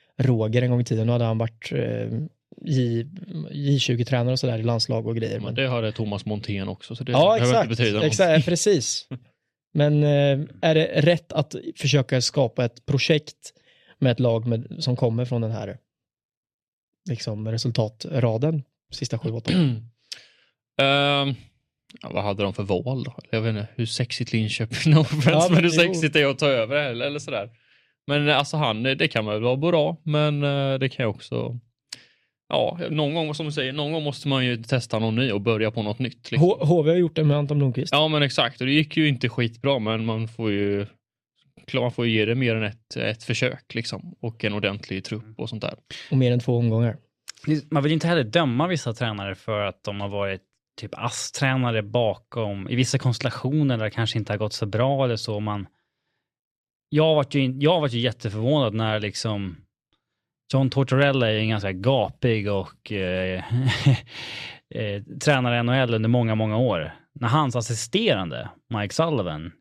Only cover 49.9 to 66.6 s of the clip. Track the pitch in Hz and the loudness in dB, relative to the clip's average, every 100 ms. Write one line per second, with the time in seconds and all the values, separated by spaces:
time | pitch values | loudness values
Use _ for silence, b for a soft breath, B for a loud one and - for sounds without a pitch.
49.9 | 101 101 101 98 95 - _ _ - 107 | -8 -6 -4 -4 -6 -12 _ _ -16 -14
50.9 | - 120 - - - 135 131 123 113 104 | -6 -6 -6 -8 -2 0 2 0 0 -2
51.9 | 120 110 - _ 120 107 98 95 123 127 | 0 0 -2 _ -6 -6 -6 -2 0 2
52.9 | 131 127 117 123 - 127 151 143 117 107 | 0 0 0 -2 -4 -2 0 2 0 -2
53.9 | - 113 117 101 107 107 - 107 110 131 | -2 -2 -2 -4 -4 -4 -4 -4 0 0
54.9 | 139 131 113 - 104 107 104 92 _ _ | 0 0 -2 -4 -6 -4 -6 -8 _ _
55.9 | _ _ _ _ _ _ _ _ _ _ | _ _ _ _ _ _ _ _ _ _
56.9 | 147 160 151 131 147 131 131 143 175 147 | 2 4 4 2 0 0 2 2 2 0
57.9 | 117 120 - 107 107 117 151 120 110 110 | -2 -2 -4 -6 -2 0 2 0 0 -2
58.9 | 107 104 - 113 104 95 80 _ _ _ | -2 -4 -6 -4 -4 -6 -10 _ _ _
59.9 | _ _ _ _ _ - 135 135 135 131 | _ _ _ _ _ -2 2 2 2 2
60.9 | 131 143 135 117 110 110 107 98 92 110 | 4 4 4 2 2 0 0 -2 -2 0
61.9 | 135 98 - 127 110 101 98 90 - - | 2 0 0 0 0 0 -2 -4 -12 -10
62.9 | 104 92 92 92 92 - 120 131 - 143 | -6 -4 -2 -2 -6 -4 -2 0 2 4
63.9 | 127 - - - - - - _ 117 107 | 2 0 -16 -14 -14 -16 -18 _ -8 -6
64.9 | 101 - 147 151 139 123 120 120 131 123 | -6 -10 -2 2 2 2 2 2 2 2
65.9 | 110 113 120 113 110 110 110 | 2 2 2 2 0 0 0